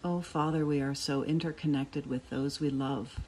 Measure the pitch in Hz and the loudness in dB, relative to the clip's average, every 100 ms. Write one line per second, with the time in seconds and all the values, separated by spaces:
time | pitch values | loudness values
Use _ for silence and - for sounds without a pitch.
0 | 180 175 170 160 156 160 151 143 135 139 | 0 -2 0 0 2 2 2 2 0 -2
1 | - 139 - 160 165 147 151 139 143 147 | 0 0 2 2 0 -2 2 2 0 -4
2 | - 127 - 135 139 - 151 135 135 131 | -4 -6 -4 -2 -2 0 0 2 0 -2
3 | 123 - | -4 -8